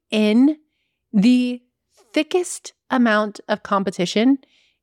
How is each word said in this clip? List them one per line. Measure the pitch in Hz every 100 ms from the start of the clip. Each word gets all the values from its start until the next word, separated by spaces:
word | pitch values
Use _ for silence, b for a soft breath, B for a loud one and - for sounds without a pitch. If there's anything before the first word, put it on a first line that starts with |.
| -
in | 220 214 220 277 302 _ _ _ _ _
the | 214 226 247 247 247 _ _ _ _ _
thickest | 311 311 370 359 - - _ -
amount | 262 233 214 214 - -
of | 208
competition | - 202 196 - 175 208 247 269 b b b b